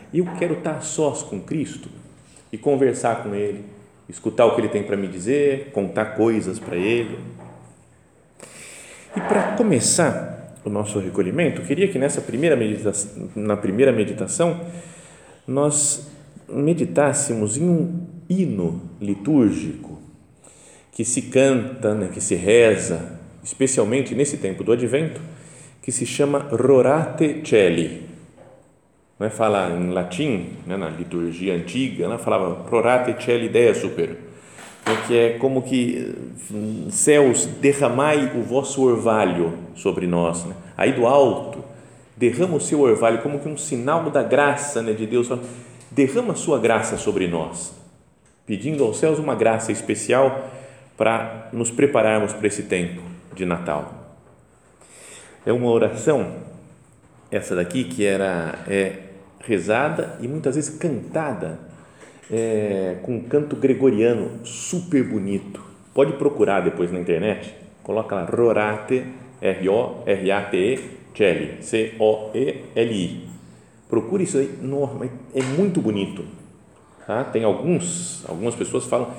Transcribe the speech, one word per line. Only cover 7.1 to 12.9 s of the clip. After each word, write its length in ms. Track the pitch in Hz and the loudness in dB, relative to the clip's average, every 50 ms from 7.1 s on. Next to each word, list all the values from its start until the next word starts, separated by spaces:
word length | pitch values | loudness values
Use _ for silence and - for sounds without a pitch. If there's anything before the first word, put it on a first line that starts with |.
| - - - - - - - - - - - - - _ _ _ _ _ _ _ _ _ _ _ _ - - - - - - - - - - - - - - - - | -8 -12 -12 -14 -16 -16 -18 -20 -20 -20 -20 -20 -20 _ _ _ _ _ _ _ _ _ _ _ _ -20 -20 -20 -20 -20 -20 -20 -20 -20 -20 -20 -20 -20 -20 -10 -8
E 40 | 190 | -6
para 360 | - - 208 202 - - - | -2 0 2 2 2 0 0
começar 1000 | - 233 208 151 113 - - - - 165 131 - - - - - - - - - - - | 2 2 4 4 4 2 2 2 4 2 2 2 -2 -6 -8 -12 -14 -16 -18 -20 -10 -8
o 60 | 104 | -4
nosso 300 | 104 104 104 - - 104 | -2 -2 -2 -2 -2 -4
recolhimento, 600 | 92 90 90 101 90 92 113 160 170 131 - - | -4 0 0 0 0 2 2 2 2 0 0 -2
eu 40 | - | -4
queria 220 | - - 175 196 190 | -4 0 2 2 2
que 100 | - 127 | 2 0
nessa 220 | 135 143 - - | 0 0 0 -4
primeira 340 | - - 110 123 165 170 143 | -4 -4 -2 0 2 4 4
medita-, 380 | 120 110 107 107 101 104 101 | 2 2 0 -2 -2 -2 -2